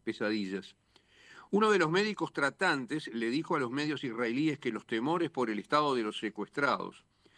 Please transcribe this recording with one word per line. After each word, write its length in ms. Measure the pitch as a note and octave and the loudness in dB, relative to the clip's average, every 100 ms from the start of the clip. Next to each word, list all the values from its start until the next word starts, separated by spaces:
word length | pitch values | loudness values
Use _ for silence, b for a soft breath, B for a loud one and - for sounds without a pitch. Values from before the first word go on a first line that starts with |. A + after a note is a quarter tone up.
pesadillas. 720 | - - G#2+ A2 F#2+ F#2+ - - B B B B B B B | -8 -4 -2 -2 -2 -6 -8 -18 B B B B B B B
Uno 200 | G3+ A3 | 2 4
de 80 | G3+ | 6
los 120 | D#3 | 4
médicos 420 | F3+ G#3+ G3+ D#3 | 4 2 0 -4
tratantes 800 | - C#3 - F#3 C#3+ A#2+ D3+ - | 0 0 2 2 2 -2 -6 -4
le 180 | A2+ A2+ | -2 0
dijo 260 | C#3 D#3+ D#3+ | -2 0 0
a 40 | |
los 120 | A#2+ | 0
medios 320 | C3+ D3+ C#3 | -2 -2 -2
israelíes 560 | C3+ A2+ A#2+ B2 D#3 C#3 | -4 -2 -2 0 0 0
que 100 | B2 | -4
los 160 | G#2+ - | -4 -2
temores 440 | A2+ C3 E3+ E3 | -2 0 0 -2
por 200 | - A#2+ | 0 -2
el 80 | G#2 | -2
estado 380 | - D3 D3 B2+ | 0 2 2 0
de 80 | |
los 140 | G#2+ - | -2 -4
secuestrados, 880 | G#2+ G2+ G2 - C#3 G2 F#2 - _ b b | -6 -6 -6 -2 0 0 -4 -12 _ b b